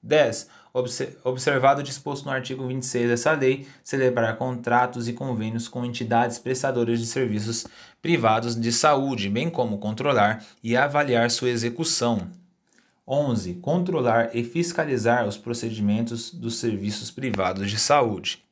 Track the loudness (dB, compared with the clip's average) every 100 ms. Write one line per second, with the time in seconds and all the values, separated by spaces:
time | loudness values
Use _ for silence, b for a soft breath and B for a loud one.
0 | 2 4 4 0 -10 B B -4 -4 -4
1 | -8 -6 -6 -2 0 4 4 4 0 -8
2 | -8 -8 -4 -6 -6 -8 -6 -6 -4 0
3 | 2 2 2 4 2 0 -4 B -6 2
4 | 2 4 0 0 -4 -4 2 2 2 -2
5 | -6 -6 -6 -4 -4 -6 -6 -8 -6 -6
6 | 0 2 2 -2 -4 -2 0 0 0 0
7 | -2 -2 0 -2 -2 -6 -8 B B B
8 | 0 2 4 2 0 -2 0 2 4 4
9 | 2 -2 -2 -2 -2 -2 -2 -2 -6 -4
10 | 0 4 4 2 B B -2 2 2 2
11 | 2 2 2 2 0 0 -2 -2 -2 0
12 | 0 0 -4 -12 _ _ _ b b b
13 | -4 -2 0 -2 -4 -8 -2 0 0 0
14 | 4 4 2 0 -4 -2 -2 -2 0 2
15 | 4 4 2 -4 -6 -6 -4 -2 0 2
16 | 0 -4 -8 -8 -8 -4 -2 -2 -4 -4
17 | -8 -6 -4 0 0 0 -4 -2 4 4
18 | 4 0 -6 -10 _